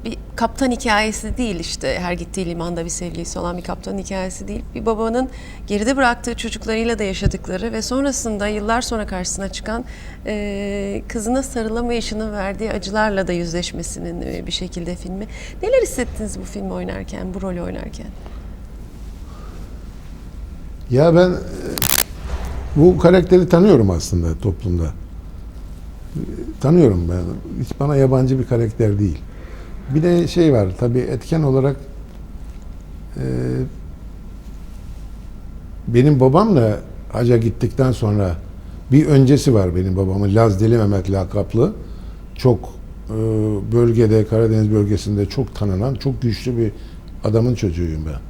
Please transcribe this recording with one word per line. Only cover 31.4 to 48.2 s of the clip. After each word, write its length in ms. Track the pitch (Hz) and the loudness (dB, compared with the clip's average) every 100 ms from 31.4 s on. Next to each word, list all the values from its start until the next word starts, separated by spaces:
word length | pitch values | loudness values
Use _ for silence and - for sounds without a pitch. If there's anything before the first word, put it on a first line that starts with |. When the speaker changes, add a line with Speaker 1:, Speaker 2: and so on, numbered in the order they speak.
Speaker 2:
olarak, 320 | 147 131 135 135 - - - - - - - - - - - - - - | 4 4 2 -2 -8 -14 -14 -14 -14 -14 -14 -14 -14 -14 -14 -14 -12 -6
e, 60 | 131 127 123 127 131 - - - - - - - - - - - - - - - - - - - - - - | -4 -2 -2 -2 -4 -6 -14 -14 -14 -14 -14 -14 -14 -14 -14 -12 -12 -12 -12 -12 -14 -14 -14 -14 -14 -10 2
benim 320 | 120 143 143 | 6 8 8
babam 360 | 131 151 220 160 | 8 6 6 6
da 220 | 113 104 - - - | 4 2 -6 -14 -8
hacca 260 | 107 120 120 | 0 4 4
gittikten 540 | 113 - 117 - 131 | 4 0 -2 2 2
sonra 440 | 117 107 104 95 82 - - - - - | 2 2 2 2 -2 -8 -14 -14 -14 4
bir 140 | 131 151 | 6 8
öncesi 480 | 143 131 143 - | 8 8 6 6
var 220 | 113 92 87 | 4 4 2
benim 220 | 92 92 | 2 2
babamın. 380 | 95 95 101 104 | 2 2 4 6
Laz 260 | 113 95 | 6 6
Deli 160 | 113 117 | 4 6
Mehmet 340 | 104 98 92 | 4 2 2
lakaplı. 640 | 95 92 101 95 110 160 - - - - - - - | 0 0 -2 0 2 2 0 -10 -12 -12 -14 -14 2
Çok, 240 | 127 117 - - - - - | 2 2 -2 -14 -14 -14 -8
e, 40 | 110 110 110 107 104 107 | -2 0 2 2 0 2
bölgede, 540 | 117 120 113 110 110 104 | 4 6 6 6 6 4
Karadeniz 440 | 113 113 110 107 | 4 4 4 4
bölgesinde 540 | 107 101 104 104 101 98 | 4 4 0 0 0 0
çok 300 | - 117 - | -2 -4 -2
tanınan, 400 | 104 92 123 127 | 0 0 0 0
çok 260 | 139 120 | -2 0
güçlü 360 | 120 101 127 117 | 0 0 -2 0
bir 140 | 113 - - - - - | 0 -2 -14 -14 -14 -4
adamın 320 | 107 110 120 117 | 2 4 4 2
çocuğuyum 460 | 104 82 87 78 78 | 0 0 -2 -2 -4
ben. 140 | 67 | -8